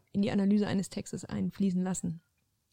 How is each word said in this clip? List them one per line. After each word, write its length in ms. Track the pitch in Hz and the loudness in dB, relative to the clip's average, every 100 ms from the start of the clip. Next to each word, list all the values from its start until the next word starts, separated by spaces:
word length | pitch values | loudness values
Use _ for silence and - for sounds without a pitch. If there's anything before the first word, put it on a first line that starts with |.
| _ | _
in 100 | 202 | -2
die 80 | 196 | 0
Analyse 360 | 208 196 208 190 | 2 4 4 4
eines 220 | 190 180 | 0 -2
Textes 360 | - - - | -6 -8 -8
einfließen 580 | - 208 185 - 196 180 | -6 -4 -4 0 2 2
lassen. 380 | 185 180 175 165 _ _ _ _ _ | 0 -2 -4 -6 _ _ _ _ _